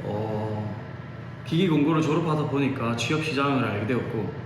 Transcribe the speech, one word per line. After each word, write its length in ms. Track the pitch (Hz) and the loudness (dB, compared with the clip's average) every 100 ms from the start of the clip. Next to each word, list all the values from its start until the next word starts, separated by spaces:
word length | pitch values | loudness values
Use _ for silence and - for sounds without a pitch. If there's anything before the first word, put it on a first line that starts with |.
어, 720 | 104 104 107 107 107 107 104 101 - - - - - - - | -4 -4 -2 -2 -2 -2 -4 -6 -10 -12 -12 -12 -12 -12 -2
기계공고를 560 | 160 190 147 143 160 | 2 4 4 4 4
졸업하다 460 | 143 160 160 151 127 | 4 2 2 0 2
보니까 460 | 139 135 - 117 113 | 2 2 0 -2 0
취업시장을 680 | - 156 156 131 139 135 | 0 0 0 0 2 2
알게 240 | 113 104 107 | 2 0 0
되었고 440 | 123 101 117 95 - | 0 0 -4 -4 -6